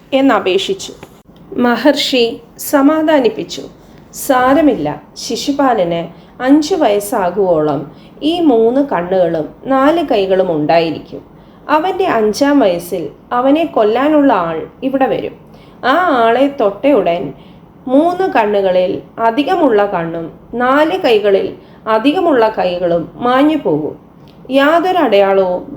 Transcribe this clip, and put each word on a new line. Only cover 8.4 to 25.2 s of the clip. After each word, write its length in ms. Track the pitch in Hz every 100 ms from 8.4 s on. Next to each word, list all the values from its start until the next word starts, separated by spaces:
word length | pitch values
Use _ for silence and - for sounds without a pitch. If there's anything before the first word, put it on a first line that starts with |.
| 320
മൂന്ന് 320 | 226 226 262 277
കണ്ണുകളും 540 | 180 180 190 170 165 147 - 247
നാല് 300 | 269 277 330 285
കൈകളും 400 | 226 190 190 180 156
ഉണ്ടായിരിക്കും. 640 | 147 170 165 185 - - - - - - - 302
അവൻ്റെ 320 | 359 359 370 233
അഞ്ചാം 400 | 214 208 277 285
വയസ്സിൽ 420 | 208 175 170 180 151 - - 247
അവനെ 260 | 269 302 320 262
കൊല്ലാനുള്ള 540 | 214 233 285 302 277 202 165
ആൾ 100 | 160 - - 269
ഇവിടെ 180 | 262 254
വരും. 200 | 160 - - - - - - 247
ആ 20 | 330 359 254
ആളെ 200 | 226 233 277 277
തൊട്ടയുടൻ 640 | 208 196 277 262 170 175 143 - - - - - 262
മൂന്ന് 320 | 269 339 359 381
കണ്ണുകളിൽ 580 | 277 208 202 190 185 185 - - - 226
അധികമുള്ള 540 | 233 285 370 294 208 202
കണ്ണും 320 | 185 165 165 165 - - 233
നാല് 360 | 247 277 320 370
കൈകളിൽ 420 | 311 214 202 190 190 - - - 214
അധികമുള്ള 480 | 220 254 349 339 254 220 214
കൈകളും 440 | 180 175 175 170 151 -
മാഞ്ഞു 320 | 240 254 302 311
പോകും. 300 | 190 147 147 - - - - - - 269
യാതൊരു 420 | 277 339 359 370 262
അടയാളവും 560 | 202